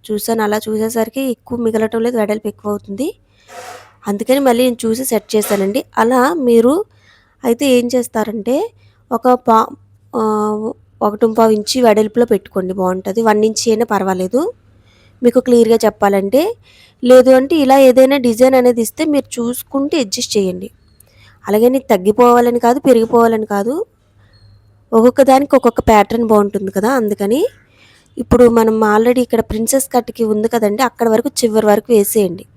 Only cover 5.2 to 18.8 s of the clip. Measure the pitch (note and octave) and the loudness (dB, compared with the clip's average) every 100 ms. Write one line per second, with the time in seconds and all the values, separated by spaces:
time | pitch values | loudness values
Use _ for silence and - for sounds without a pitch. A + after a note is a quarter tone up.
5.2 | - G#3+ G3+ G3+ G3 A#3 - - A3+ B3+ | -2 -4 -2 -2 -2 -4 -6 -2 0 2
6.2 | C4 E4+ B3 A#3 A#3 E4 G#4+ _ _ _ | 0 0 2 4 4 0 -4 _ _ _
7.2 | _ _ B3 A#3 C#4+ B3 A#3+ B3 A#3 A3 | _ _ -4 -2 2 0 0 -4 -4 -6
8.2 | A#3+ G#3+ G3+ C#4 A4+ _ _ _ _ A3+ | -6 -6 -4 -4 -4 _ _ _ _ -2
9.2 | B3+ B3 - A3 A#3 - _ _ _ A#3 | 2 2 2 0 0 -10 _ _ _ -4
10.2 | A3 G#3+ G#3+ G#3+ A3 - _ _ G#3+ G#3 | -2 -2 -4 -4 -8 -12 _ _ -4 -2
11.2 | A3+ A3 A3+ G#3+ G#3 B3+ A#3 G#3 G#3+ A#3 | -2 2 2 2 -2 0 2 2 0 -2
12.2 | A#3 G3 - G3+ F#3 F#3+ F#3 F#3 G3 G#3 | 0 -2 -4 -8 -8 -4 -4 -4 -6 -2
13.2 | A3+ G#3 A3 G#3+ A#3 A3 A#3+ G3+ F#3+ F#3 | 0 0 0 -2 -2 -2 -2 -2 -2 -4
14.2 | F#3 B3 F#4 - _ _ _ _ _ _ | -2 -2 -4 -10 _ _ _ _ _ _
15.2 | A#3+ B3 B3 A#3+ A3+ A3+ G#3+ - G3+ G3 | 0 0 2 2 4 2 0 0 -2 0
16.2 | G3 B3+ F#4 A#4+ _ _ _ _ B3 B3+ | 0 0 -2 -6 _ _ _ _ 6 6
17.2 | B3 C4 C4+ E4 C4 C4+ C4+ B3 C4 C#4+ | 6 2 2 0 2 4 6 6 4 2
18.2 | A#3+ A3 B3+ C4 B3 A#3 | 0 2 2 4 2 0